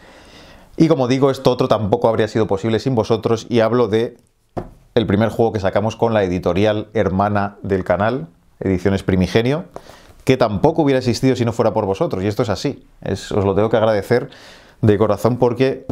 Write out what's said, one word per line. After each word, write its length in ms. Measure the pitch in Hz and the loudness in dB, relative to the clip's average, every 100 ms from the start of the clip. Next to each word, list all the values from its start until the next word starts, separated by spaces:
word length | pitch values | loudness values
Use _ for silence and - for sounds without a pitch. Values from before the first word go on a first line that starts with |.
| - - - - - - - - | -20 -20 -20 -20 -20 -20 -14 0
Y 120 | 160 | 2
como 200 | 147 123 | 2 2
digo, 220 | 131 139 | 2 2
esto 220 | 127 127 | 2 0
otro 160 | 123 135 | 0 0
tampoco 420 | 107 101 120 117 | 0 0 0 2
habría 180 | 113 107 | 2 0
sido 200 | 113 104 | 0 0
posible 320 | 98 113 110 | -2 -2 -2
sin 160 | 135 117 | 0 -2
vosotros 500 | 104 113 113 113 - | 0 -2 0 -2 0
y 120 | 117 | 0
hablo 280 | 110 123 113 | 2 2 2
de 300 | 110 120 - _ _ _ - - - _ 120 | 0 -2 -8 _ _ _ -14 -14 -18 _ -2
el 100 | 98 | 0
primer 240 | 101 110 | 2 0
juego 240 | 113 113 | 0 0
que 60 | 101 | 0
sacamos 380 | 95 101 110 - | -2 -2 -2 -2
con 180 | 117 110 | 0 0
la 80 | |
editorial 640 | 92 90 87 87 107 104 - 110 | 0 0 -2 0 0 0 -4 -4
hermana 640 | 92 92 104 104 101 - | -2 0 0 -2 -4 -8
del 220 | 98 95 | -4 -4
canal, 440 | 90 90 110 127 165 _ _ _ | 0 0 0 -4 -8 _ _ _
Ediciones 440 | 95 90 98 98 | -2 0 0 -2
Primigenio, 640 | - 92 90 117 120 151 185 - - - - - - | 0 0 2 0 0 -2 -6 -18 -20 -20 -20 -6 -2
que 120 | 127 | 0
tampoco 460 | 117 165 170 165 | 0 2 0 2
hubiera 160 | 139 131 | 0 0
existido 360 | 123 107 131 117 | 0 0 0 2
si 80 | |
no 80 | 117 | 0
fuera 220 | 110 110 | 0 0
por 120 | 107 98 | 0 -2
vosotros, 380 | 95 - 95 | -2 -2 -2
y 40 | 101 | -4
esto 160 | 104 | -2
es 60 | 110 | -2
así, 380 | 92 143 - - _ | -2 -6 -8 -16 _
es, 280 | - 95 - | -8 -8 -4
os 100 | 104 | -2
lo 120 | 98 95 | 0 0
tengo 140 | 110 | 0
que 60 | 117 | 2
agradecer 540 | 110 104 95 120 135 - - - - _ | 2 0 0 0 -2 -12 -20 -20 -20 _
de 180 | 107 98 | 2 4
corazón 380 | 104 101 113 123 | 2 2 0 2
porque 500 | 123 117 131 131 - | 0 2 0 -2 -6